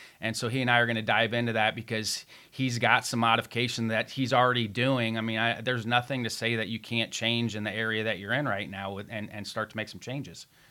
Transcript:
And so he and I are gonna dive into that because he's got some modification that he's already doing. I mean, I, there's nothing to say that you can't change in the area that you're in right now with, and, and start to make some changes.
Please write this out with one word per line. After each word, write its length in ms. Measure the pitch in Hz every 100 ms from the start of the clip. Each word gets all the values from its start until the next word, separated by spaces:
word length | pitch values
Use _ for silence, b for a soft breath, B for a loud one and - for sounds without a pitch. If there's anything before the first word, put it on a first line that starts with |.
| b b
And 160 | 113 113
so 120 | 120
he 120 | 131
and 100 | 123
I 80 | 120
are 60 | 120
gonna 140 | 113
dive 320 | 107 107 113
into 220 | 120 120
that 200 | 110 110
because 520 | 110 113 113 104 - - b b
he's 280 | - 131 120
got 280 | 113 120 -
some 140 | 120
modification 680 | 117 117 113 117 120 - 113
that 220 | 110 117
he's 240 | - 127
already 340 | 123 123 120 110
doing. 480 | 98 123 135 113 113
I 60 |
mean, 160 | 113 110
I, 240 | 117 113
there's 240 | 113 127 113
nothing 380 | 123 120 131
to 60 | 117
say 260 | - 117 117
that 120 | 107
you 120 | 113
can't 300 | - 117 113
change 460 | - 113 117 117 104
in 80 |
the 80 | 104
area 320 | 104 113 110
that 140 | 110 98
you're 160 | 101
in 120 | 123 143
right 220 | 101 98
now 240 | 95 98
with, 140 | 98 101
and, 220 | 113 104
and 140 | 104 101
start 240 | - 107
to 60 | 110
make 100 | 107
some 120 | 92
changes. 460 | - 135 120 82 - b b